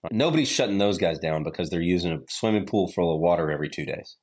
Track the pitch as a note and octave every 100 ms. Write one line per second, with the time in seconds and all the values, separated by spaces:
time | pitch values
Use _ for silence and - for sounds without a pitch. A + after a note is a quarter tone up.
0 | E2 A2 D#3 D#3+ C3+ - A#2+ G2 G2+ F2+
1 | E2+ D#2+ D#2+ D#2 D#2 - E2 E2+ E2+ F2+
2 | F2 D#2+ - - A2+ G#2+ F#2 G#2+ F2+ -
3 | E2+ D#2 E2+ F2 D#2 D2 D2+ - D2 -
4 | - -